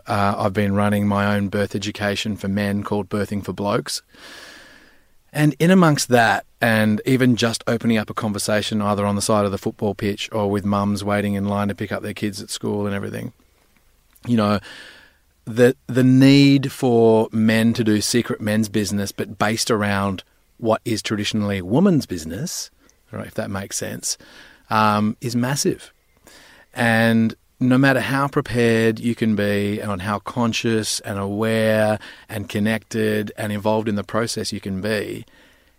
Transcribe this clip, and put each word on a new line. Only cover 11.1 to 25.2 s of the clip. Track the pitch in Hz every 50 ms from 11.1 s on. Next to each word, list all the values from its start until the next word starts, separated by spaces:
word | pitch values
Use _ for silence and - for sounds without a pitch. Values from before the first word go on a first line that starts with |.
| 101 104 101 104 101
in | 98 98 101
line | 101 101 101 101
to | 98
pick | - 110 98
up | 107 98
their | 98 107 101
kids | - - 107 98 101
at | 107 -
school | - - - 113 107 104 101 101
and | 101
everything, | 101 101 104 107 110 113 120 - _ _ _ _ _ _ _ _ _ _ _ _ _ _ _ _ _ _
you | - 120 113
know, | 104 104 104 98 - - - - - - - - - _ _ _ _ _ _ _ _
the, | - 110 113 123 123 131 - _
the | - 120 127 127
need | 127 127 131 135 135 139 143 139 139 139 139 131 139
for | - - - 127 120 117 113 113 113 110 110 110
men | - 110 110 110 110 113 110 117 113
to | 120 117
do | 107 107 104
secret | 98 - - 123 113 - 123 -
men's | 110 107 107 110 110 104
business, | 101 110 104 92 101 101 98 98
but | - - 110 - 104 -
based | 104 104 113 110 - -
around | 120 104 104 101 101 98 98 101 95 87 - _ _ _ _ _ _ _
what | - 113 110 - -
is | 123 113 101 -
traditionally | - 113 104 104 - - 110 104 101 101 98
woman's | 87 90 107 143 190 208 180 139 - -
business, | - 85 78 80 82 98 143 180 - - - - _ _ _ _ _ _ _ _
right, | 113 104 104 -
if | -
that | - 107 107
makes | 101 95 98 101 - -
sense, | - 101 110 - - - - - - - - - - - - _ _ _
um, | 110 107 107 107 104 104 104 107 117 -